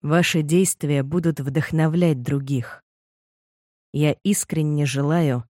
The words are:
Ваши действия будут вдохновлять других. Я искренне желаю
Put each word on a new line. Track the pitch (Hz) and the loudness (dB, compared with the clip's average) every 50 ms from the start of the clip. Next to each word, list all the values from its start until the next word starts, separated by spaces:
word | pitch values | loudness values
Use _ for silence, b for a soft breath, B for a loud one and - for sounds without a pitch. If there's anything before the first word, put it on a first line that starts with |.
Ваши | - 147 151 175 170 - - 170 151 | -2 2 2 2 2 2 2 0 0
действия | 147 160 180 190 175 - _ - 147 147 139 135 | 2 2 2 2 2 0 _ -2 0 0 0 0
будут | 135 151 180 165 165 156 - | 0 -2 0 0 0 -2 -2
вдохновлять | 135 139 131 156 147 - - 160 160 160 156 175 175 170 151 127 120 | -4 -4 -2 -2 -2 0 0 0 2 2 2 2 2 2 2 0 -2
других. | 135 143 139 139 135 143 127 113 - - - _ _ _ _ _ _ _ _ _ _ _ _ _ _ _ _ _ _ _ _ _ _ - | -4 -4 -4 -2 -2 -4 -4 -4 -6 -12 -20 _ _ _ _ _ _ _ _ _ _ _ _ _ _ _ _ _ _ _ _ _ _ -4
Я | 143 147 151 139 _ _ | 0 0 0 0 _ _
искренне | 190 208 - - _ - 165 151 151 151 147 147 | -2 -2 -2 -2 _ -4 -2 -2 0 0 0 -2
желаю | 139 123 139 139 147 156 175 165 147 127 123 117 _ | -2 -2 -2 -2 0 0 2 2 0 0 -2 -4 _